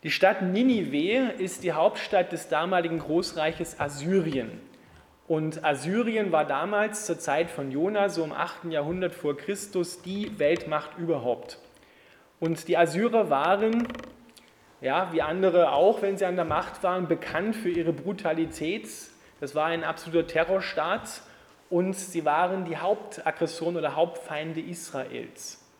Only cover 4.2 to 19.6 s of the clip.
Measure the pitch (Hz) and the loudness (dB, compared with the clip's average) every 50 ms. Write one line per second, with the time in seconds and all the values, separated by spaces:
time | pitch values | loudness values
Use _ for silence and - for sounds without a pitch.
4.2 | 170 160 143 135 117 110 87 87 - - - - - - - - - _ _ _ | 2 2 -2 -2 -4 -4 -8 -14 -18 -20 -20 -20 -20 -20 -20 -20 -20 _ _ _
5.2 | _ - 165 156 156 156 151 - - 156 147 135 131 160 185 220 240 220 226 220 | _ -2 0 0 0 -2 -4 -2 0 0 0 0 0 -2 0 0 0 2 0 0
6.2 | 214 196 165 156 151 147 143 135 156 196 208 202 208 220 214 214 - - 170 160 | 0 2 2 2 2 2 0 -2 -2 0 2 2 0 0 -2 -6 -4 -4 -4 -4
7.2 | - - 139 151 170 170 - - 143 135 131 143 160 190 214 208 202 202 170 165 | 0 0 0 0 0 -2 -4 -8 -8 -4 -2 0 0 0 2 2 2 2 2 0
8.2 | 165 151 - - 156 175 - - - 170 160 151 143 151 170 185 185 175 - - | -4 -4 -2 -4 -4 -4 -4 -10 -8 -4 -2 -2 -2 -2 -2 -2 -2 -4 -4 -2
9.2 | - 151 143 143 - - 202 196 - - - - 175 170 - - - 175 190 202 | -2 -2 -2 -2 -4 -6 -6 -6 -6 -4 -2 -2 -2 -2 -4 -12 -10 -8 -6 -6
10.2 | 208 - - - 151 147 170 175 - - 156 151 147 - - - 170 165 165 139 | -6 -6 -2 2 4 4 4 2 0 -2 -4 -4 -4 -4 -8 -8 -2 0 0 0
11.2 | 117 120 120 110 - - - - - - - - - _ - _ - - - - | 2 0 -2 -2 -4 -16 -16 -18 -20 -20 -20 -20 -20 _ -20 _ -20 -20 -20 -20
12.2 | - _ _ _ - 165 165 160 - - 180 160 170 160 147 175 214 240 226 226 | -20 _ _ _ -2 -2 -2 -2 -2 0 4 4 4 4 4 2 0 2 4 2
13.2 | 214 156 147 135 143 165 190 202 214 220 226 233 240 240 240 - - - - - | 4 4 2 2 4 4 4 4 4 2 2 2 0 -2 -4 -10 -12 -14 -18 -20
14.2 | - - - - - - _ _ _ _ - _ - 131 135 165 190 180 165 160 | -20 -20 -20 -20 -20 -20 _ _ _ _ -20 _ -2 0 0 0 0 0 0 0
15.2 | 147 151 160 185 190 190 165 180 170 151 139 139 165 196 226 226 - 196 196 180 | 0 0 0 4 4 6 8 8 6 8 6 6 6 6 6 4 2 -2 0 0
16.2 | 196 180 180 185 170 160 151 160 180 - - - - 185 180 185 180 156 170 165 | 0 0 2 0 0 0 0 -2 -2 -2 -8 -2 0 0 0 0 0 0 0 -2
17.2 | - - - 160 180 214 226 - - 180 175 165 165 160 165 139 - 185 202 185 | -2 -4 -4 -2 0 0 -2 -2 -2 -2 0 0 0 0 0 -2 -2 -6 -6 -2
18.2 | - 170 156 160 165 156 - - 151 156 190 220 214 - - - - - - - | -2 -2 0 0 0 -2 -2 -6 -4 -4 -4 -4 -6 -10 -14 -16 -16 -18 -20 -20
19.2 | - - _ _ - 135 - 151 | -20 -20 _ _ -12 -6 -2 0